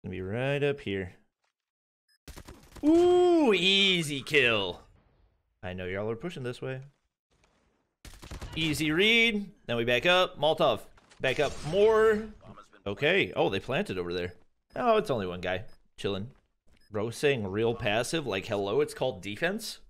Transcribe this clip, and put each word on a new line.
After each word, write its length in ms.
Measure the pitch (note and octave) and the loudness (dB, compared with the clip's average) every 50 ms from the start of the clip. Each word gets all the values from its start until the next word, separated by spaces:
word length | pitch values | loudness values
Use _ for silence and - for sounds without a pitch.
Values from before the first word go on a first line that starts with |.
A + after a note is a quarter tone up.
| - | -10
Gonna 80 | F#2+ | -10
be 100 | F#2 F#2 | -10 -8
right 420 | F#2 F#2+ G#2 A#2+ B2+ C#3 C#3+ C#3+ C#3+ | -8 -6 -4 -4 -2 -2 -2 0 0
up 160 | C#3+ C#3 C#3+ | -2 -2 -4
here. 340 | - G2+ G2 G2 F#2 F2 - _ _ _ _ _ _ _ _ _ _ _ _ _ _ _ _ _ _ _ _ _ _ - - - - - - - - - - - - | -4 -4 -4 -4 -4 -8 -12 _ _ _ _ _ _ _ _ _ _ _ _ _ _ _ _ _ _ _ _ _ _ -20 -20 -20 -20 -20 -20 -20 -20 -20 -14 0 2
Ooh, 720 | D4 D#4+ E4+ F4 F4+ F4+ F4+ F4+ F4+ F4 E4 D4+ A#3+ G3+ | 4 6 6 6 6 6 6 6 6 6 6 6 4 4
easy 680 | F3+ E3+ F#3+ G3 G3 G3 F#3+ F#3 F3 D#3+ C#3+ D3+ C3+ | 4 4 4 6 6 4 4 4 2 0 -2 -6 -6
kill. 600 | - - D3+ C#3+ B2+ A#2+ A2+ G#2 G2 F2 F2 - - _ _ _ _ _ _ _ _ _ _ _ _ _ _ _ | -4 2 4 4 4 4 2 2 0 -2 -6 -10 -14 _ _ _ _ _ _ _ _ _ _ _ _ _ _ _
I 120 | - F#2 F2+ | -12 -10 -10
know 120 | F#2 F#2 | -8 -8
y'all 240 | F2+ F#2 G2 G#2+ A2 | -6 -6 -4 -4 -6
are 60 | A2+ | -6
pushing 260 | A2+ - - - C#3+ B2+ | -6 -8 -10 -10 -8 -8
this 180 | A#2+ B2 - | -10 -8 -8
way. 200 | - C3 C3 C3 C3+ C#3+ _ _ _ _ _ _ _ _ _ _ _ _ _ _ _ _ _ _ _ _ _ _ _ - - - - - - - - - - | -10 -10 -10 -10 -14 -18 _ _ _ _ _ _ _ _ _ _ _ _ _ _ _ _ _ _ _ _ _ _ _ -20 -20 -20 -16 -14 -12 -12 -12 -8 -6
Easy 360 | D#3+ D#3+ D#3+ D3 C3+ D#3+ D3+ | -4 -2 -2 -2 -2 -2 0
read. 600 | D3+ E3+ G3+ A3 A#3 A#3 A3+ A#3 G#3+ G#3 G3+ F#3 - _ _ | 2 4 4 4 6 4 4 2 2 -2 -6 -8 -16 _ _
Then 100 | - A#2+ | -4 -2
we 80 | A#2 A#2 | -2 0
back 220 | A#2+ B2 B2 - | 2 0 2 2
up. 320 | F3 F3+ F#3 F#3 - - G#2+ | 4 4 4 2 0 -2 -2
Molotov. 420 | C#3+ D#3 D#3 D3+ E3+ C#3 A2 G2+ - - _ - _ _ - _ | 0 0 2 2 2 2 2 0 -6 -16 _ -20 _ _ -12 _
Back 200 | - C3 B2+ - | -4 -2 0 0
up 140 | D3 C3+ - - - | -2 -2 -4 -6 -8
more. 580 | D3 E3 G3 G#3 A3 A3 A3 A3 A3 G#3+ G#3 A3 G#3+ G#3+ - - A2+ G2+ - - _ - - _ | -2 2 4 4 6 6 6 4 4 4 2 -2 -10 -16 -20 -20 -20 -20 -20 -20 _ -20 -10 _
Okay. 440 | G2+ G2+ - C#3 D3+ F#3 G3 C3 F2 - | -8 -4 -2 0 0 2 2 0 -2 0
Oh, 140 | - D#3 D#3 | -2 0 0
they 100 | F#2+ G2+ | 0 -4
planted 400 | - - B2+ D#3+ G#3 - G2+ F2+ | -4 -4 -4 -4 -4 -4 -4 -6
over 120 | F2 F2 | -4 -4
there. 220 | F2 F2+ F2 F2+ F2+ - _ _ _ _ _ _ _ | -4 -4 -6 -6 -10 -16 _ _ _ _ _ _ _
Oh, 220 | - B3+ A#3+ G#3+ | -4 0 2 2
it's 140 | G#3+ - - | 2 0 0
only 160 | C3+ A2 F#2+ | -4 -4 -4
one 140 | F2+ F2 F2+ | -6 -8 -6
guy. 240 | F2 F2+ F#2 F#2+ - - - _ _ _ _ | -6 -4 -4 -6 -6 -12 -18 _ _ _ _
Chilling. 340 | - - G2+ G2+ F#2+ G2+ B2+ _ _ _ _ _ _ _ _ - _ _ _ | -8 -6 -4 -4 -4 -8 -12 _ _ _ _ _ _ _ _ -20 _ _ _
Bro 200 | G2+ G#2+ G#2+ A#2 | -6 -6 -4 -4
saying 360 | A2+ - - C#3+ C#3 A#2+ G2+ | -4 0 0 0 0 0 -2
real 280 | F#2+ F#2+ G#2 A#2 A2+ A#2 | -4 -2 0 0 0 -2
passive, 500 | - A#2 G#2+ G#2 A#2 B2 - - E3 C#3+ | -2 -2 0 0 0 -2 -2 -4 -4 -4
like, 220 | A#2 F#2+ G2 F#2 | -2 -4 -4 -4
hello, 340 | - G#2+ G2+ G2 G2 G#2 C#3 | -4 -4 -2 -2 0 0 0
it's 120 | D3+ D3 - | 0 -2 -4
called 280 | - C#3+ B2+ G#2 F#2 | -6 -6 -6 -6 -8
defense? 580 | F2 G2+ G#2 - E3+ F3 G3 A3+ - - - - - | -10 -10 -6 -4 -4 -4 -4 -4 -8 -12 -14 -14 -20